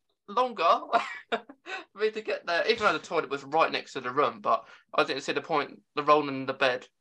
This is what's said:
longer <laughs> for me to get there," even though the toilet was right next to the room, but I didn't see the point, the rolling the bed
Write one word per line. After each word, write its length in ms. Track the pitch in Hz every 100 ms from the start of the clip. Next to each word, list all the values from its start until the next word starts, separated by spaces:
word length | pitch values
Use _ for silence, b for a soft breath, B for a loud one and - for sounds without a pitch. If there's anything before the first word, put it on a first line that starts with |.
| _ _ -
longer 520 | 208 254 196 170 240 - 233 -
<laughs> 220 | - -
for 680 | 226 - - 349 370 - 196
me 120 | 214
to 120 | 214
get 240 | 214 190 -
there," 180 | 170 -
even 160 | 226
though 80 | 208
the 40 | 151
toilet 300 | - 170 143
was 140 | 135
right 280 | 135 160 151
next 200 | 131 -
to 60 | 139
the 100 | 127
room, 280 | 135 127 113
but 260 | 110 113 B B _
I 100 | -
didn't 180 | 151 139
see 100 | 165
the 80 | 139
point, 400 | - 151 131 - _ 147
the 60 |
rolling 420 | 147 151 143 135 131
the 80 |
bed 320 | 131 135 127 - _